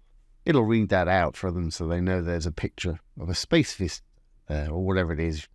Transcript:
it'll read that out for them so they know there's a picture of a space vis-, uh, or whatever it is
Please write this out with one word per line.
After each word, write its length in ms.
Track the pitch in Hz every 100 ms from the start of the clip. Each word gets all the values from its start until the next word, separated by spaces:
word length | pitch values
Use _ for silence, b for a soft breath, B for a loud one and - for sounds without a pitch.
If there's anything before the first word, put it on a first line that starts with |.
| _ _ _ _
it'll 180 | - 147
read 260 | 110 113 101
that 180 | 95 87
out 280 | 95 82 -
for 140 | 92
them 220 | 87 82
so 160 | - 82
they 120 | 87
know 220 | 90 92
there's 240 | 85 87 82
a 60 |
picture 480 | 80 - - 90 80 - -
of 100 | 82
a 60 |
space 400 | 90 - 170 -
vis-, 280 | - 85 - - _ _ _ -
uh, 200 | 76 78
or 140 | 80
whatever 280 | 95 92 85
it 60 | 78
is 300 | 82 78 -